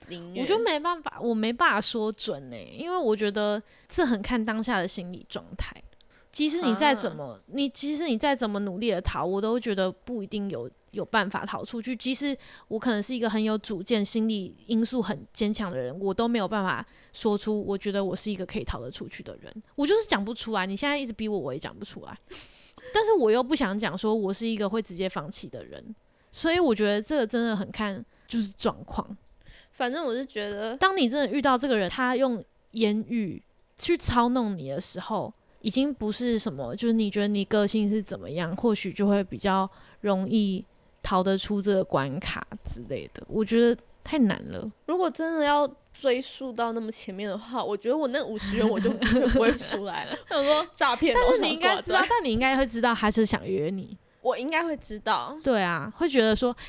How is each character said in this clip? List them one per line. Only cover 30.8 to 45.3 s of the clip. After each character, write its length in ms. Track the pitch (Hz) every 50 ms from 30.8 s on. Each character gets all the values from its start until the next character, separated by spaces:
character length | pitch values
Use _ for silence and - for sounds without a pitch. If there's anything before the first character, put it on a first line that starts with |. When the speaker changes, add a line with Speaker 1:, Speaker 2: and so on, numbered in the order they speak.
| 370 381 381
Speaker 2:
你 120 | 381 262 220
真 100 | 262 294
的 180 | 277 185 233
遇 60 | 285
到 160 | 254 277 254 233
这 80 | 269
个 100 | 269 233
人， 140 | 214 185 175
他 240 | - 262 254 247 254
用 260 | 247 269 254 240 185 - _ _ _ _ _
言 260 | - 226 226 208 208 220 - -
语 340 | 240 226 208 160 - - - _ _ _ _ _ _
去 200 | - - - 339
操 320 | - - - 240 240 233 247
弄 280 | 254 254 233 208 196
你 140 | 165 156 135
的 100 | 139 175
时 200 | - - - 180
候， 320 | - - 220 185 127 151 - _ _ _ _ _
已 60 | - 226
经 240 | - 262 277 294
不 180 | 254 - 214 214
是 280 | 208 - 247 240 233 208
什 120 | - 220
么， 240 | 135 139 127 117 135
就 140 | - 240 233
是 60 | 226
你 160 | 226 214 202
觉 100 | - 208
得 80 | 202 208
你 160 | 208 202 196
个 220 | - 220 208 202
性 200 | 202 - 220 208
是 160 | 202 214 220
怎 160 | 196 - 196 -
么 120 | 87 101
样， 260 | 147 175 175 165 180
或 180 | - - 233 208
许 160 | - - 185
就 160 | 151 - 202
会 160 | 202 202 202
比 140 | 185 - -
较 320 | - - 196 190 190 190 190 - - - - - -
容 260 | - 208 196 190 190
易 380 | 233 226 220 208 196 190 190 - _ _ _ _ _ _ _
逃 200 | - - 202 185
得 140 | 185 190 196
出 240 | 190 - - 208 202
这 140 | 190 208 196
个 100 | 190 185
关 340 | - - 139 135 143 247 233
卡 280 | - - - - - - - - -
之 180 | - - - - -
类 180 | 131 98 69 -
的。 100 | - - - -
我 160 | - 220 220
觉 160 | - 226 233
得 180 | 240 233 226 - - _ - _
太 160 | - - 320 294
难 220 | 233 196 - - - 65
了。 200 | - 90 - 214 - _ -
Speaker 1:
如 100 | - 330
果 140 | 370 370 311
真 240 | 233 - 320 330